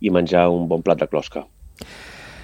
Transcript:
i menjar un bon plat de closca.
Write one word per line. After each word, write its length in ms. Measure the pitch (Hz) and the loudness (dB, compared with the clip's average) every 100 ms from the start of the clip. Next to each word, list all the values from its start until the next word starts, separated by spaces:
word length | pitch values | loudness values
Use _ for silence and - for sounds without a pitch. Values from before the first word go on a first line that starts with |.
i 80 | 104 | 0
menjar 320 | 90 85 90 87 | 0 2 4 4
un 200 | 87 82 | 2 -2
bon 120 | 85 | -2
plat 160 | 92 82 | 0 0
de 120 | - | 0
closca. 320 | 76 - - - _ - - - - - - - - | -4 -6 -12 -14 _ -20 -20 -20 -20 -20 -20 -20 -20